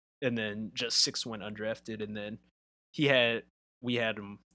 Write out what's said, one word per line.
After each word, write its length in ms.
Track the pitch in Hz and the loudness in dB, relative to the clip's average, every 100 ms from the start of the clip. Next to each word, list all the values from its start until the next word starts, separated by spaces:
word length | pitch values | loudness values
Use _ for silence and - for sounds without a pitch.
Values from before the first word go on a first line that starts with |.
| _ _ | _ _
and 160 | 131 117 | 0 0
then 340 | 107 104 107 | -2 -4 -6
just 260 | - 117 - | -4 0 2
six 260 | 143 - 117 | 2 0 -6
went 180 | 107 | -8
undrafted, 600 | 104 104 107 110 - 107 | -8 -6 -4 -4 -6 -8
and 120 | 104 107 | -6 -6
then 240 | 104 110 _ _ _ _ _ | -8 -10 _ _ _ _ _
he 140 | - 143 | 2 4
had, 380 | 131 117 113 - _ _ _ | 6 6 2 -4 _ _ _
we 140 | 123 120 | -2 0
had 220 | 113 104 | 0 -2
'em, 200 | 101 101 _ | -8 -12 _